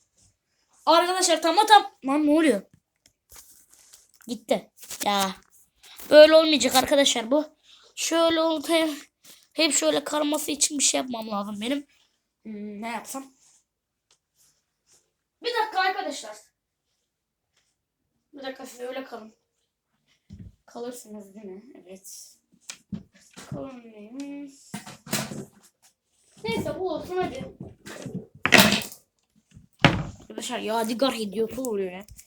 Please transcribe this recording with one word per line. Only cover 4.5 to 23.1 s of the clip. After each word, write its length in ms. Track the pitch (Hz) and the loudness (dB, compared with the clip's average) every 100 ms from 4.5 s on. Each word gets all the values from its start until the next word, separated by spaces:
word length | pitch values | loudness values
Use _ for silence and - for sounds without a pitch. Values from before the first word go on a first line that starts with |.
| 202 - _ - - | -4 -6 _ -16 -6
Ya. 260 | - 202 190 - _ _ _ _ - - - | -2 0 -2 -6 _ _ _ _ -20 -16 6
Böyle 240 | 302 311 | 10 10
olmayacak 400 | 320 320 294 247 | 10 6 4 2
arkadaşlar 560 | 254 254 277 269 240 226 | 2 4 4 4 2 0
bu. 140 | 294 302 _ _ - - | 0 0 _ _ -20 -18
Şöyle 460 | - - 330 330 330 | -8 -2 2 2 2
oldu. 280 | 320 311 311 | 0 -2 0
Hep, 220 | 330 320 285 - _ - - _ | 0 0 -4 -12 _ -20 -20 _
hep 220 | - 320 | -2 0
şöyle 300 | - 311 294 | 2 0 0
karması 460 | 294 302 294 302 302 | -2 -2 -2 -2 -4
için 280 | 285 - 294 | -2 -2 0
bir 60 | |
şey 160 | - 277 | 0 0
yapmam 280 | 262 226 220 | -4 -8 -6
lazım 320 | 202 202 202 | -6 -6 -6
benim. 260 | 226 285 285 _ _ _ _ _ | -4 -4 -6 _ _ _ _ _
Hmm, 400 | 220 208 208 208 | -16 -12 -12 -10
ne 60 | 226 | -8
yapsam? 440 | 220 - 269 262 _ _ _ _ _ _ _ _ _ _ _ _ _ _ _ _ _ _ _ _ _ | -10 -10 -14 -14 _ _ _ _ _ _ _ _ _ _ _ _ _ _ _ _ _ _ _ _ _
Bir 120 | 480 | -4
dakika 260 | 466 427 381 | -2 0 0
arkadaşlar. 560 | 381 381 311 269 - - - _ _ _ _ _ _ _ _ _ _ _ _ _ _ _ _ _ _ | 0 -2 -6 -8 -12 -16 -20 _ _ _ _ _ _ _ _ _ _ _ _ _ _ _ _ _ _
Bir 100 | 285 | -16
dakika, 240 | 269 262 233 | -14 -12 -14
siz 140 | 233 | -14
öyle 240 | 247 269 | -10 -10
kalın. 300 | 262 226 214 - _ _ _ _ _ _ _ _ _ - - - _ | -12 -14 -18 -20 _ _ _ _ _ _ _ _ _ -20 -20 -20 _
Kalırsınız 680 | 240 240 247 214 208 196 | -14 -12 -14 -16 -18 -18
değil 120 | 196 202 | -18 -18
mi? 160 | 190 233 | -18 -20
Evet. 640 | - 180 190 - - - _ _ _ - - _ - - | -20 -20 -20 -20 -20 -20 _ _ _ -20 -20 _ -16 -16